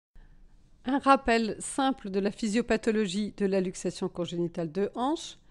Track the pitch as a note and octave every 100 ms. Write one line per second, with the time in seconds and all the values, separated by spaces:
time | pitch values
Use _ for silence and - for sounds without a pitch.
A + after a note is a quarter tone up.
0 | _ - - - - - - - B3 C4+
1 | C4+ C4+ B3+ A#3 A3 - - - C4+ -
2 | G3+ G3 G3 - A3 A3 A#3 A3 A#3 G#3+
3 | G3+ G3 G#3 - G3 G3 F3+ - F#3 -
4 | F3+ F3+ E3+ F3 E3+ F3 E3 F#3+ G3+ -
5 | B3+ E4 - - -